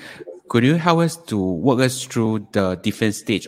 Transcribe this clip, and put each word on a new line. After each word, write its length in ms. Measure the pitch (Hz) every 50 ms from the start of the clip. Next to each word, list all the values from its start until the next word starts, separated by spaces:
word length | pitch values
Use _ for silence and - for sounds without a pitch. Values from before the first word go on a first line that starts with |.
| - - - - - - - - _ -
Could 140 | - 117 120
you 120 | 131 160
help 240 | 170 160 175 165 165
us 160 | 170 160 156
to 220 | - - - 113 104
walk 420 | 92 92 92 80 80 135 123 120
us 260 | 131 127 127 - -
through 420 | - - 120 113 110 110 110 104 -
the 240 | - 107 98 92 92
different 400 | 82 - 107 98 - 113 110 101
stage 320 | - - - 107 87 -